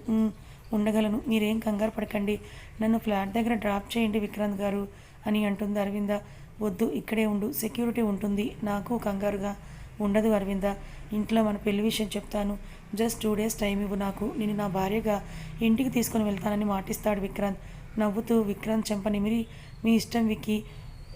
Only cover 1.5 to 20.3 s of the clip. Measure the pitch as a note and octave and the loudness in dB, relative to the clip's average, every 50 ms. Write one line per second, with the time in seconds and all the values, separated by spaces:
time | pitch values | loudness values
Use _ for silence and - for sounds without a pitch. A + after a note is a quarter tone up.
1.5 | A3 A3+ - A3 G#3 G3+ G#3+ A3 A3 - G#3+ - - G#3 G3+ G#3 G#3 G3+ - - | 0 0 0 0 0 0 0 0 0 -2 -4 -2 -2 -2 0 0 0 -2 -4 -12
2.5 | - - - - - - A3 A3 A3+ A3+ - A3 G#3 G3 G3 G3 G3 A3+ A3+ A#3 | -16 -16 -16 -12 -6 -2 2 2 2 2 2 2 2 2 0 0 0 0 2 2
3.5 | A#3+ G#3 F#3+ G#3 G3+ G3+ G3 - - A#3 A3+ G#3+ G3+ A3 G#3 G#3 - G#3 G#3 G3+ | 0 0 2 0 0 0 -2 -2 0 2 2 2 2 0 0 -2 -2 -2 0 0
4.5 | G3+ F#3+ G3+ G3+ G3 G3+ G3+ G3 - - - - - - - G#3+ G#3+ G#3+ G#3+ G3+ | 0 0 0 0 0 0 -2 -4 -8 -16 -20 -20 -16 -6 -2 0 2 2 2 2
5.5 | G3+ G3 G#3+ G3+ G#3 G#3 G3+ G3 G3+ G#3 G#3 G3+ G#3 G3+ - - - - - - | 0 0 0 0 0 0 0 0 0 -2 0 0 0 -2 -2 -8 -16 -18 -18 -16
6.5 | - - G#3+ G#3 F3+ F3+ A3+ - - G#3 - - A3 A3 A3 G#3+ G#3 G3+ G3+ A#3+ | -8 -2 -2 -2 2 2 0 2 0 -2 -2 -2 0 2 2 2 2 0 0 -2
7.5 | D4 - A3 A3 - A#3 A#3+ A#3 A3+ A#3+ A3+ G#3 G3+ F#3 G#3+ G#3 G3+ G3+ G#3 C4+ | -2 -2 -4 -4 -2 0 0 0 2 2 2 2 2 0 0 0 2 2 0 -2
8.5 | - - A3 G#3 G3+ G3+ G3 - A#3+ A3+ - G#3 G3 G3 G#3 G3+ G#3 G3 G3 G3+ | -4 -4 -2 -2 -2 -2 -2 -2 -2 -2 0 -2 -2 0 0 0 0 0 -2 -4
9.5 | G3 - - - - - - - - - G#3 G3+ G3+ A3 G#3+ A3+ G#3+ G3+ G3 G3 | -4 -6 -10 -16 -14 -14 -14 -12 -6 -2 0 2 4 4 4 4 4 4 2 0
10.5 | G3+ F#3+ G3 G3+ G3 - - - - - - - G#3 G#3+ G3+ - A3+ A3+ A3 G#3+ | -2 0 0 0 -2 -2 -8 -14 -14 -14 -10 -4 -2 -2 0 2 4 4 4 4
11.5 | G#3 G3+ - G#3+ G3+ G3+ G#3 A3+ A3 - A3 G3 - G3+ - - - G#3 G3+ G3+ | 2 0 0 0 2 2 2 2 2 0 -2 -2 -2 -6 -6 -4 -2 -2 -2 -2
12.5 | G3+ G3+ - - - - - - - G3+ A3+ A3+ A3+ - - G#3+ G#3+ G3+ G#3+ A3+ | -2 -4 -8 -12 -14 -14 -12 -8 -2 0 0 0 0 0 0 0 2 2 0 0
13.5 | - - G#3+ G3+ G3+ G3+ G#3 F#3+ G#3 G3 G3+ G3 G3 - G3+ B3+ F4+ C4+ G#3+ G#3 | 0 0 0 0 0 0 0 0 0 0 0 -2 -2 -2 -4 -4 -2 -2 -2 0
14.5 | G#3 G3+ G#3 G3+ D#3+ F#3+ F#3+ F#3+ G#3 A3+ A3 A3 G#3 G3 - - - - - - | 0 0 0 0 2 0 0 2 2 2 2 2 0 0 -2 -6 -10 -10 -10 -10
15.5 | - - A3+ A3+ A3+ A3 C4+ B3+ - A#3+ A3+ - - A3+ G#3+ G#3 G#3 F3+ E3+ G#3+ | -4 2 4 4 4 4 4 2 2 2 2 2 2 2 2 2 0 0 0 0
16.5 | G#3 G#3 G#3+ G#3 G3 F#3+ F#3 - G#3+ - - G#3+ G#3 G3+ F#3+ - - - G3+ G3+ | 0 2 2 2 0 0 -2 -4 -6 -2 0 0 2 2 0 -4 -2 -2 -2 -2
17.5 | F#3+ - - - - - - - - G#3+ G#3+ G#3 F#3+ A3+ A3+ - A#3 A3+ G#3+ G3+ | -2 -4 -8 -14 -14 -14 -12 -6 -2 0 2 2 2 0 2 4 4 4 4 2
18.5 | G3 - - A3 A3 A3 G#3+ - G#3+ G3+ F#3+ G#3+ G#3 G3+ G3+ G#3+ A3+ A#3 A3+ - | -2 -4 -2 0 0 0 0 0 -2 0 0 0 0 2 2 2 2 0 0 -2
19.5 | - - - - - - - A3+ A3+ A3 A3 - - A#3 A3+ A3 | -8 -16 -16 -16 -10 0 4 6 6 6 4 2 2 2 4 4